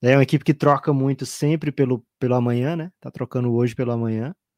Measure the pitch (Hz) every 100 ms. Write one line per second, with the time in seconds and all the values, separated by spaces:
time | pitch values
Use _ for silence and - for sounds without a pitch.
0 | 123 139 135 147 - 147 151 139 - 139
1 | 135 135 127 - 147 160 151 - 131 123
2 | _ - 127 123 120 120 135 170 170 _
3 | 131 - 127 127 123 117 123 113 120 117
4 | 113 110 127 - _